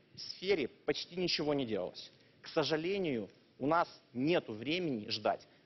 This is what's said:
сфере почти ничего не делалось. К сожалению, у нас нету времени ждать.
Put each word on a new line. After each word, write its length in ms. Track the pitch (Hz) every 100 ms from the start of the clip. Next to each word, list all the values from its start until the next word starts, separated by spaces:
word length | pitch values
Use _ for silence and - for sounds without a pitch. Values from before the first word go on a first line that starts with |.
| _ -
сфере 500 | - - 185 185 120
почти 480 | - - 156 -
ничего 400 | 175 175 - 151
не 100 | 143
делалось. 460 | 120 101 90 - - - _ _
К 80 | -
сожалению, 840 | 160 139 156 165 202 175 120 98 - _ -
у 80 | 135
нас 200 | 165 165 - _
нету 400 | 120 147 170 -
времени 560 | 107 123 175 170 120 107
ждать. 380 | 107 107 87 - -